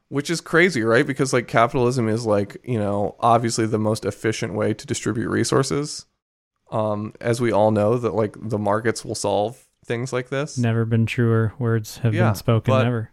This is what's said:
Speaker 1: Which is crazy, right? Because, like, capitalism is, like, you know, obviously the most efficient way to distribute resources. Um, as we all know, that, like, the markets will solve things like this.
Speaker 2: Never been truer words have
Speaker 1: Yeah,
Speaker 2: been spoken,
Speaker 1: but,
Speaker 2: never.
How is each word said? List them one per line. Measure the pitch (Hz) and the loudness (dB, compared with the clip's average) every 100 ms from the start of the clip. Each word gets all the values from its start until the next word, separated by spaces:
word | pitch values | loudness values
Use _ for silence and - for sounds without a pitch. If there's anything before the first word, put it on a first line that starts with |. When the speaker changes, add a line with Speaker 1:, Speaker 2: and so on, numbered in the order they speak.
| - | -8
Speaker 1:
Which | 135 135 | -6 -4
is | 165 | -6
crazy, | - 165 185 131 | 0 4 4 2
right? | 110 117 151 | 2 4 2
Because, | 131 131 | 0 0
like, | 127 113 | 0 2
capitalism | 120 120 135 120 131 110 | 2 2 2 0 2 0
is, | 113 117 | 0 2
like, | 101 101 - | 0 0 -8
you | - 117 | -6 -2
know, | 101 101 101 - | -2 -2 -2 0
obviously | 117 113 120 117 110 | 4 4 2 0 0
the | 107 | 0
most | 107 110 101 | 0 -2 -4
efficient | - 113 - 110 | -4 -4 -2 -4
way | 107 107 110 | -2 -2 -2
to | - | -6
distribute | 117 117 110 - | -6 -4 -4 -2
resources. | 104 113 131 135 143 147 - - _ _ _ _ _ - | 0 2 2 0 -2 -6 -10 -16 _ _ _ _ _ -8
Um, | 113 107 104 107 - | -4 -4 -4 -8 -6
as | 117 117 | -4 0
we | 120 | 0
all | 98 107 | 4 4
know, | 107 104 123 | 4 2 2
that, | 117 | 0
like, | 92 110 - | 0 -2 -4
the | 110 104 | -6 -2
markets | 104 107 113 110 | 0 0 0 -2
will | 123 - | -6 -6
solve | 104 101 107 123 _ _ | -2 0 -2 -6 _ _
things | - 120 123 | -8 -6 -4
like | 127 131 | -6 -4
this. | 135 147 - | -6 -4 -2
Speaker 2:
Never | 117 113 113 | 0 0 2
been | 113 113 | 2 2
truer | - 117 113 110 - | 2 2 2 0 -2
words | 120 113 107 - | -2 -2 -4 -4
have | 120 | 0
Speaker 1:
Yeah, | 107 110 | 2 2
Speaker 2:
been | 101 | 0
spoken, | - 110 - | 0 2 4
Speaker 1:
but, | 131 | 2
Speaker 2:
never. | 120 117 110 | 2 -2 -6